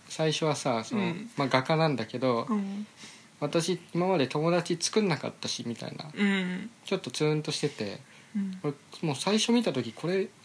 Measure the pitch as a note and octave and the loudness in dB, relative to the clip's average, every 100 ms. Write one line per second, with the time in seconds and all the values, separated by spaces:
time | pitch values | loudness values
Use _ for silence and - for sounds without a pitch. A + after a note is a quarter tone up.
0 | - - D#3+ D3+ D#3 C#3 C#3+ A2+ A2 A2 | -10 0 0 2 0 0 0 0 0 0
1 | F2+ E2 A#3 - C3+ C3 C3 D#3+ D#3+ A#2+ | 0 -2 -6 -2 2 2 4 2 4 2
2 | G#2+ B2 C3 A#2 - G#3+ G3 G3+ G#3 - | -4 0 0 0 0 -2 -2 -6 -10 -14
3 | - - - - D3 E3+ E3 E3+ - E3+ | -20 -20 -20 -6 0 0 0 -2 -2 0
4 | F#3 F#3 D#3+ D3+ E3 F3 E3+ E3+ - A3 | 2 4 2 2 2 2 0 -2 2 2
5 | G3+ C#3+ A2+ - - - A#2 A2+ - - | 2 0 -2 -6 -6 -4 -4 -6 -6 -8
6 | D3+ D#3 G3+ G3 F3+ F3+ G#3 - - F#3+ | -10 0 2 2 0 -4 -8 -12 -4 -4
7 | - - D3+ D3+ D3+ - D3 - G#2 - | -2 0 2 2 -2 -2 -4 -2 -6 -6
8 | - - - G#3 G3 F#3 D3 C#3+ - - | -16 -20 -6 -4 -4 -4 -6 -6 -14 -4
9 | E3 C3 F#3+ G#3+ A3+ A#3+ A3 C3 A#2 - | -2 0 2 4 4 4 4 0 -2 -4
10 | F3+ F#3+ G#3+ - | 0 0 -2 -6